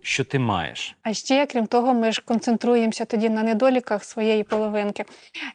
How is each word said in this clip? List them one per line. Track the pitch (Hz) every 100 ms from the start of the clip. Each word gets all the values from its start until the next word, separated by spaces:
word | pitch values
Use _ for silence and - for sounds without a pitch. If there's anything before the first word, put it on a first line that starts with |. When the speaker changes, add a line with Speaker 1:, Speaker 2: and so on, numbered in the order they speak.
Speaker 1:
що | - -
ти | 131 135
маєш. | 117 92 71 - - -
Speaker 2:
А | 226
ще, | 202 - 269 285
крім | 240 214
того, | 240 247
ми | 240 226
ж | 208 -
концентруємося | 226 - 220 240 240 226 - 226
тоді | 220 226
на | 220
недоліках | 220 220 262 254 - 208
своєї | - 226 220 220
половинки | 208 214 214 208 208 208 208 - - - 277